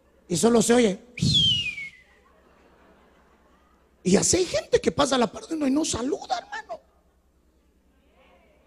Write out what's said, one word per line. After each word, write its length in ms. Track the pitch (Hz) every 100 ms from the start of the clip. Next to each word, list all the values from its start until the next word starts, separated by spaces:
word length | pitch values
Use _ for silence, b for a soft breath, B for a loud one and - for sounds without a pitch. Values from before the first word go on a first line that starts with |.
| _ _ -
y 100 | 175
solo 240 | 226 233
se 120 | 208
oye. 260 | 240 220 185 - - - - - 988 - - 1077 - _ _ _ _ _ _ _ _ _ _ _ _ _ _ _ _ _ _ _ _
Y 120 | 190 185
así 220 | 165 349
hay 80 | 359
gente 340 | 622 659 480
que 120 | -
pasa 240 | - 277 262
a 40 |
la 120 | 226
par 140 | - -
de 80 | 320
uno 120 | 277
y 40 |
no 120 | 277
saluda, 560 | 320 220 254 - - 719
hermano. 400 | - 440 427 679 _ _ _ _ _ _ _ _ _ _ _ _ _ _ _ _ _ _